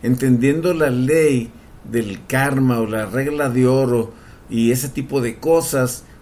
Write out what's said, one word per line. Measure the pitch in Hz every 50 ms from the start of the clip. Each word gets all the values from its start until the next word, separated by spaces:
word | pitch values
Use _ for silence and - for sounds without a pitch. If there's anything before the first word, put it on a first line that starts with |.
| -
entendiendo | 117 127 127 131 131 127 117 120 139 143 160 165 180 180
la | 160 151 139
ley | 127 123 127 127 156 165 160 151 139 123 113 117 - - - - - - -
del | - 110 117 110 104 95 87 -
karma | - - 131 139 143 135 135 135 127 123 117
o | 113
la | 104 107 110 107
regla | 107 107 127 135 143 147 147 147 135
de | 120 127 127
oro | 127 131 135 135 120 120 117 113 113 - - - - - - - -
y | - 113 113 113
ese | 123 131 135 139
tipo | 131 143 135 - 131 139
de | 120 117 - -
cosas, | - 156 165 165 - - - 135 127 120 - - - - - -